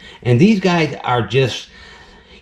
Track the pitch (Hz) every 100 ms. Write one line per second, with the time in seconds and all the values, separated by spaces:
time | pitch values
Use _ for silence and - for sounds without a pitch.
0 | - - 120 120 202 202 185 170 147 -
1 | - 123 104 131 127 - - - - -
2 | - - - -